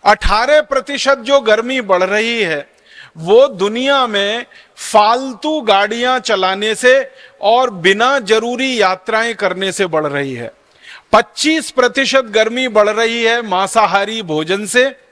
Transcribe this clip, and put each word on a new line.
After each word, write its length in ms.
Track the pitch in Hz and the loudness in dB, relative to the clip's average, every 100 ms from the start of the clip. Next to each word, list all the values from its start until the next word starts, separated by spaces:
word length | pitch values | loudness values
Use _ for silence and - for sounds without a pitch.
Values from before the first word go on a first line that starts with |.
| - | 2
अठारह 560 | 208 214 208 247 302 | 2 2 0 4 2
प्रतिशत 560 | 294 269 - 277 269 277 | 2 -4 -4 -4 0 0
जो 220 | 226 277 | 2 2
गर्मी 420 | 220 214 233 262 | 4 0 0 -4
बढ़ 220 | 208 180 | 0 0
रही 380 | 185 208 226 233 | 2 -2 -2 -2
है, 280 | 185 151 - _ _ - - 160 | -2 -4 -8 _ _ -20 -20 -14
वो 300 | 160 220 277 | 2 4 4
दुनिया 600 | 202 202 226 269 277 247 | 2 -4 -2 0 0 0
में 380 | 202 202 226 240 - _ - | -2 -2 -4 -10 -20 _ -16
फालतू 840 | - 220 208 240 269 220 302 311 | 0 2 4 2 -2 -6 -4 -2
गाड़ियां 580 | 233 196 208 233 247 254 | 2 2 2 -2 -2 -2
चलाने 560 | - 202 185 190 208 214 | -2 -2 0 -2 -4 0
से 360 | 247 262 269 - - _ | 4 4 0 -12 -20 _
और 280 | 202 240 254 | 0 2 0
बिना 500 | 190 170 202 240 277 | 0 0 2 2 0
जरूरी 640 | 196 220 233 247 269 247 | 0 0 0 -4 -4 0
यात्राएं 540 | 190 185 - 220 233 214 | 0 0 -4 -2 -2 -4
करने 360 | 202 175 190 | -4 -2 -6
से 140 | 180 190 | -4 -2
बढ़ 200 | 156 151 | -2 -2
रही 280 | 143 139 | -4 -6
है। 180 | 123 117 - _ _ - - _ | -8 -12 -16 _ _ -20 -20 _
पच्चीस 580 | 214 226 - 294 320 - | 2 2 -4 -2 -2 -2
प्रतिशत 540 | - 247 - 269 269 240 | 0 0 0 0 0 0
गर्मी 420 | 208 226 240 254 | 0 0 -2 0
बढ़ 220 | 214 208 | 2 2
रही 340 | 214 226 233 | 2 -2 0
है 180 | 226 233 | 0 -2
मांसाहारी 800 | 220 185 190 233 202 196 202 226 | -2 -2 0 2 2 2 -2 -6
भोजन 440 | 185 151 156 196 208 | -4 -4 -2 -4 0
से 300 | 240 269 262 _ | 0 0 -2 _